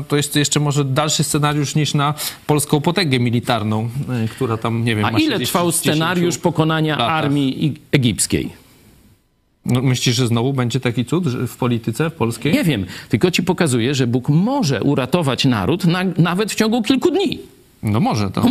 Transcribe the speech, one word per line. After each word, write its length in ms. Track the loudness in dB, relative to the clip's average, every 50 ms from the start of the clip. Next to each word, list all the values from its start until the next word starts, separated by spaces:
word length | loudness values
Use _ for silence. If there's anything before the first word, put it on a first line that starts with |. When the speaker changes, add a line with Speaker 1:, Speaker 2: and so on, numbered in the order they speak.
| -4 -2
Speaker 1:
to 80 | 0
jest 200 | 0 0 0 0
jeszcze 240 | 0 0 2 0 0
może 240 | 0 0 0 0 0
dalszy 400 | 0 2 0 0 0 0 0 -2
scenariusz 500 | 0 0 0 0 0 0 0 -2 0 0
niż 200 | 0 0 0 0
na 200 | 0 0 0 -2 -4 -6 -10 -10 -10 -2
polską 340 | 0 0 0 2 2 0 2
potęgę 380 | 2 2 0 0 0 2 2 2
militarną, 680 | 2 2 0 0 0 0 0 0 0 0 -2 -2 -2 -4 -6 -6 -6 -4 -4 -2 -2
e, 40 | -4
która 280 | -4 -4 -4 -2 -2
tam, 280 | -2 -2 -2 -2 0 0
nie 120 | 0 0
wiem, 80 | 2 2
Speaker 2:
A 60 | 2
Speaker 1:
ma 80 | 2 2
Speaker 2:
ile 140 | 2 2 0
Speaker 1:
siedzieć 160 | -2 -2 0
Speaker 2:
trwał 220 | 0 0 0 0
Speaker 1:
w 40 | 0
dziesięciu 160 | 0 0 0 0
Speaker 2:
scenariusz 420 | 0 0 0 0 0 0 0 0 0
pokonania 580 | -2 -2 2 2 2 2 2 0 0 0 0
Speaker 1:
latach. 160 | 0 0 0 0 0 0
Speaker 2:
armii 400 | 0 0 0 0 0 -2 0 -2
i-, 80 | -2 -2 -4 -8 0 0
egipskiej? 580 | 2 2 2 0 0 -2 -2 -2 -2 -2 -4 -8 -14 -20 -20 -20 -20 -20 -20 -20 _ _ -20 -20 _ _ _ _ _ _ _ _ _ -4
Speaker 1:
No, 160 | -2 0 0 2
myślisz, 340 | 2 0 2 0 0 2
że 100 | 2 2
znowu 260 | 2 2 0 0 0 0
będzie 280 | -2 -2 -2 -2 -2
taki 240 | -2 -2 -2 -2 -2
cud 200 | -2 0 -2 0
że 200 | 0 -2 -2 -4
w 100 | -6 -4
polityce, 540 | -4 -2 0 0 0 -2 -4 -4 -2 -2 -4
w 20 | -2
polskiej? 400 | -4 -4 -4 -4 -2 -2 0 0
Speaker 2:
Nie 120 | 2 2
wiem, 220 | 0 0 -2 -2 -6 -10 -14 -8 -2
tylko 220 | 0 2 2 2
ci 120 | 2 2 0
pokazuję, 520 | -2 0 0 0 0 2 0 0 0 0
że 120 | 0 0
Bóg 220 | 0 0 -2 0 2
może 540 | 2 2 2 2 0 0 0 0 0 0 0
uratować 600 | 0 0 0 0 0 0 0 0 0 0 0 2
naród 400 | 2 2 2 2 0 0 0 2
na-, 200 | 0 0 2 0 -2 0 2
nawet 340 | 2 2 2 -2 -2 -4 0
w 20 |
ciągu 280 | 0 0 2 2 0 2
kilku 280 | 2 0 2 2 2
dni. 280 | 2 2 0 0 -2 -6 -12 -18 -20 -20 -20 _ _ -6 -2
Speaker 1:
No 160 | 0 2 2
może 300 | 2 2 2 0 -2 -2
to. 100 | -2 0 2
Speaker 2:
No 40 | 2